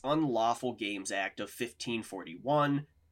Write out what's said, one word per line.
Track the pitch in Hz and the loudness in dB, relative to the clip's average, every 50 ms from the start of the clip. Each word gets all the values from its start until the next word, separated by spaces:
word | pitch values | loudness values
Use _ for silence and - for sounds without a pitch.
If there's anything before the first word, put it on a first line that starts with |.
| - | 0
Unlawful | 135 151 160 156 139 117 113 113 117 120 - - 123 110 | 2 2 4 4 4 4 4 4 4 4 2 0 -4 -4
Games | 104 110 101 101 98 95 98 | -2 -4 -4 -4 -4 -4 -2
Act | 101 98 95 98 - - | -2 -2 -2 -2 -4 -6
of | 104 98 | -8 -8
fifteen | - - 123 117 - - - 123 117 113 107 | -6 -6 -6 -6 -6 -6 -4 -2 -2 -2 -4
forty-one, | - 98 92 85 85 82 90 101 127 147 151 143 143 143 139 147 - _ _ _ _ | -6 -8 -10 -10 -10 -12 -6 -2 2 4 4 4 4 2 0 -2 -6 _ _ _ _